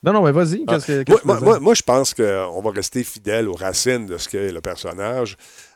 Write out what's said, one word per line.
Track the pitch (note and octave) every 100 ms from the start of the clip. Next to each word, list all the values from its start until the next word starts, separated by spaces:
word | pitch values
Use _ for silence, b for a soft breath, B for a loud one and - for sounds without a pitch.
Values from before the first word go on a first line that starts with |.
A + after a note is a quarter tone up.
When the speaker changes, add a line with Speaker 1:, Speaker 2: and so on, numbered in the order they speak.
Speaker 1:
Non, | D3+
non, | G#3
mais | E3
vas-y. | C#3+ E3+ F#3+ D#4+
Speaker 2:
Ah, |
Speaker 1:
Qu'est-ce | D#3 C#3+
que, |
Speaker 2:
moi, | C#3+ C3+
Speaker 1:
qu'est-ce | G#3+
que |
tu | -
Speaker 2:
moi, | F3+
Speaker 1:
veux | E3+
Speaker 2:
moi, | G#3
Speaker 1:
dire ? |
Speaker 2:
moi, | D#3
je | A#3
pense | - B2+ C3+
qu'on | - G#2+ F#2+ F#2 F2
va | G#2+
rester | G2+ F#2 B2+
fidèle | A#2+ A2 G#2 A2 A2
aux | F2
racines | F#2+ F2 B2 B2 G#2
de | F2
ce | -
qu'est | G2 G2
le | E2+
personnage. | F#2 F2 F2+ F2 G#2 B2+ A#2 G2 B B B